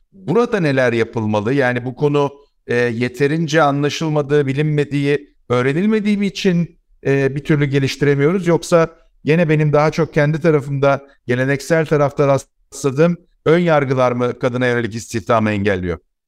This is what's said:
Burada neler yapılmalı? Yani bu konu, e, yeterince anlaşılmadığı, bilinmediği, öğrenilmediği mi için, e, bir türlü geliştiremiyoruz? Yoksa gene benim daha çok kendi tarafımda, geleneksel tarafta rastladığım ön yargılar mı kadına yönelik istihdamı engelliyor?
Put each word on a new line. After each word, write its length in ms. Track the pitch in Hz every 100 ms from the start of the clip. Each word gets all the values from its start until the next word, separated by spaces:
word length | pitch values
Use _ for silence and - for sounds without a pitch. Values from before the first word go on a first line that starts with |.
| _
Burada 480 | 196 185 208 233 214
neler 320 | 156 131 123
yapılmalı? 640 | 117 113 120 107 107 104
Yani 300 | 139 127 123
bu 100 | 120
konu, 380 | 120 147 143 143 - _ _ -
e, 80 |
yeterince 880 | 120 120 113 123 - 139 160 160 160
anlaşılmadığı, 840 | 147 143 143 - 160 151 139 147 135
bilinmediği, 880 | 135 151 147 143 143 143 147 - _ -
öğrenilmediği 680 | 123 127 147 208 220 202 208
mi 100 | 202
için, 520 | 196 196 170 165 _ _ _ 135
e, 280 | 139 135
bir 100 | 143
türlü 200 | 147 151
geliştiremiyoruz? 840 | 147 139 135 - 143 143 143 190 170
Yoksa 500 | 160 - 170 165 - _ _
gene 240 | - 165 160
benim 240 | 151 151
daha 180 | 147 156
çok 240 | 151 151
kendi 260 | 160 147 156
tarafımda, 640 | 165 151 139 139 139 139 - _ -
geleneksel 600 | 123 131 139 - 160 156
tarafta 420 | 151 143 - 139
rastladığım 880 | 135 - _ _ - 143 131 170 175 _ _
ön 140 | 147 170
yargılar 540 | 170 151 135 131 127
mı 260 | 123 123 120
kadına 280 | 131 123 127
yönelik 280 | 120 117
istihdamı 560 | 113 - 117 98 113 107
engelliyor? 480 | 104 104 95 90 80 _ _